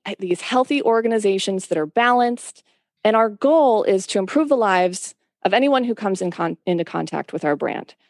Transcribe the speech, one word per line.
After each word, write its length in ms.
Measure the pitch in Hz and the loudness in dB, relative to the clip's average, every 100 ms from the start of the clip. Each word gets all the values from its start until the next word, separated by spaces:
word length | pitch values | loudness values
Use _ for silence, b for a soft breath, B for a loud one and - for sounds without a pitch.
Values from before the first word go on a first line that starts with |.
| - - | -12 -10
these 220 | 190 175 | -4 -4
healthy 420 | - 254 262 285 | -2 0 0 0
organizations 840 | 226 226 226 226 202 190 196 190 - | 0 2 2 0 0 0 -2 -6 -4
that 100 | 165 | -4
are 80 | 156 | -2
balanced. 800 | 233 240 247 240 240 - - _ _ _ _ | 0 2 2 2 -2 -10 -20 _ _ _ _
And 140 | 214 220 | 2 2
our 100 | 226 | 2
goal 560 | 208 269 320 277 214 | 2 2 4 4 4
is 240 | - 190 - | 2 0 0
to 120 | 202 | -2
improve 280 | 190 294 302 | 0 0 2
the 80 | 269 | 2
lives 580 | 214 185 180 185 - - _ _ | 4 2 2 -2 -10 -16 _ _
of 100 | 190 | -2
anyone 300 | 202 277 262 | 2 2 2
who 100 | 240 | 0
comes 280 | 220 208 190 | -4 -4 -2
in 100 | 185 | -4
con-, 260 | 170 170 165 - | -4 -6 -4 -4
into 200 | 175 165 | -2 -2
contact 480 | 165 165 151 - | -6 -6 -6 -8
with 100 | 160 | -4
our 140 | 151 147 | -2 -2
brand. 380 | 143 - - _ _ | -2 -6 -10 _ _